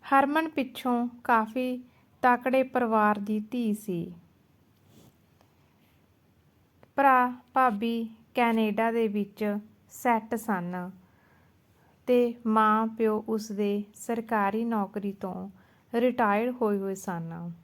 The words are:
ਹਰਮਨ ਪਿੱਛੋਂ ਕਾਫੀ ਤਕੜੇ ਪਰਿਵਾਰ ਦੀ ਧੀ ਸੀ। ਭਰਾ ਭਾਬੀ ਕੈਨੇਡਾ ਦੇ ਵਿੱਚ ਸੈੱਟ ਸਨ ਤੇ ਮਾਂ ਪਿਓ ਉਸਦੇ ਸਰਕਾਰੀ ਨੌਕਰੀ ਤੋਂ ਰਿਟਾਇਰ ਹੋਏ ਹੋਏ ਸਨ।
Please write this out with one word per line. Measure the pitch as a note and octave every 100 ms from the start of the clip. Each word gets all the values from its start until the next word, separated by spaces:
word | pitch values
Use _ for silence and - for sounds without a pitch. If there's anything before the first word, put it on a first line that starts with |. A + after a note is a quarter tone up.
ਹਰਮਨ | - C#4 C#4 D4+ D#4+
ਪਿੱਛੋਂ | D#4+ C4 - B3+ A#3+ A#3+ -
ਕਾਫੀ | - A#3 G#3+ B3+ B3+ B3+ B3 _ _ _
ਤਕੜੇ | B3 B3 B3+ C4 C4
ਪਰਿਵਾਰ | C4 A#3+ A3 G#3 G#3
ਦੀ | G3+ G#3+ G#3+
ਧੀ | B3 A3+ G#3
ਸੀ। | - F3 F3 F3 _ _ _ _ _ _ _ - - _ _ _ _ _ _ _ _ _ _ _ _ _ _ _ _ _ - -
ਭਰਾ | C#4 B3+ B3 B3 _
ਭਾਬੀ | C4+ B3+ G3+ A#3 A#3 A3+ - _ -
ਕੈਨੇਡਾ | A#3 A3+ A3 G#3 A3+
ਦੇ | A#3 A3
ਵਿੱਚ | G#3 G3+ - G#3+ G#3 G#3 _ _
ਸੈੱਟ | - B3+ A3+ A3 A3+
ਸਨ | A3 G3 F3 F3+ F3+ F#3+ _ _ _ _ _ _ _ _ _ _ -
ਤੇ | B3 A#3+ A#3+ A3+
ਮਾਂ | A3 G#3+ G#3+ A3+
ਪਿਓ | A3 A3 G#3+ A3
ਉਸਦੇ | A3 G#3+ G3+ G#3 G3+ G3+ -
ਸਰਕਾਰੀ | - A#3 A3+ A3 G3 G#3+ A#3
ਨੌਕਰੀ | A3 G3 G#3 G3+
ਤੋਂ | G3 F#3+ F#3 F#3+ - _ _ _
ਰਿਟਾਇਰ | A#3 B3 B3 A3 G#3 A#3+
ਹੋਏ | B3 A3 G3+
ਹੋਏ | G3 F#3+
ਸਨ। | G3 E3+ E3 E3 F3 E3+